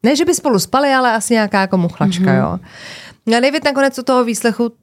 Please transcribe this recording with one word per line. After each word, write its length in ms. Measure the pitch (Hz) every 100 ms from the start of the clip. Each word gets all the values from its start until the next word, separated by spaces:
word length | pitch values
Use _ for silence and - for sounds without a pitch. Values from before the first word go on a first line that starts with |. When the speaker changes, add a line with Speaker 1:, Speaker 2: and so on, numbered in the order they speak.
Speaker 1:
Ne, 140 | 214 285
že 80 |
by 100 | 339
spolu 240 | 330 302 208
spali, 340 | - 262 285
ale 180 | 262 247
asi 220 | 220 -
nějaká 260 | 233 208 202
jako 160 | 190 190
muchlačka, 460 | 170 - 196 175 190
Speaker 2:
Mhm. 40 | 127
Speaker 1:
jo. 220 | 135 180 - - - - - - -
No 100 | 233
a 40 |
David 240 | 262 302
nakonec 340 | 285 277 269 269
u 40 |
toho 220 | 262 254
výslechu 480 | 240 220 233 214 233 -